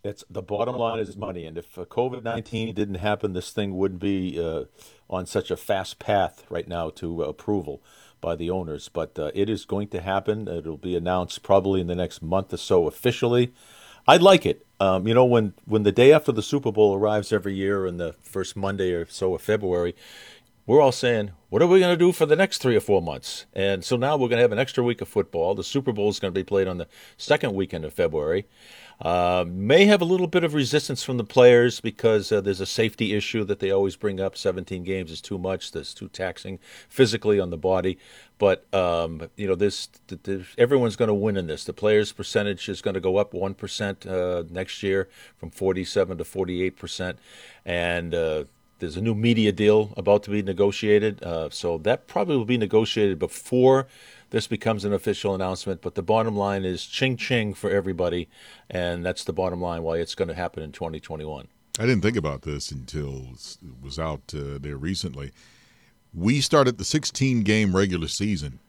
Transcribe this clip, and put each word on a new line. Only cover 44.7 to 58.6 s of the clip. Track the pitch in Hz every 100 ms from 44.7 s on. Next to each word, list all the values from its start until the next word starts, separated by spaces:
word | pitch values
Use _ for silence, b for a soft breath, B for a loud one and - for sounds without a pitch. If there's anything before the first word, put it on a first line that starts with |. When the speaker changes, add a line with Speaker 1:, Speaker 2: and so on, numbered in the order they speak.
| -
Speaker 1:
year | 98 98 95 B B _
from | 82
forty-seven | - 95 92 90 101 92 85
to |
forty-eight | 85 95 90 90 92 -
percent. | 87 - 90 - B B B B
And, | - 87 87 87 85
uh, | 85 80 78 71 _ _ _
there's | 87 80
a |
new | 113
media | 107 117 113 107
deal | 98 104 107 104 104
about | 98 101
to | 104
be | 104
negotiated. | 98 90 101 98 107 104 107 101
Uh, | 87 82 82
so | - 87 82
that | 90 127 _
probably | 180 190 139
will |
be | 110 123
negotiated | 104 110 110 - 101 85
before | 87 - - 127 127 135 131 B B B B
this | 113 -
becomes | 107 113 107
an | 101
official | 98 - 98 101 95
announcement. | 92 92 - 90
But | 90
the | -
bottom | 87 110 113
line | 104 101 98
is | 92 87
ching | - - 131 120
ching | - 123 107
for | 95 98
everybody. | 98 92 87 87 87 85 B B B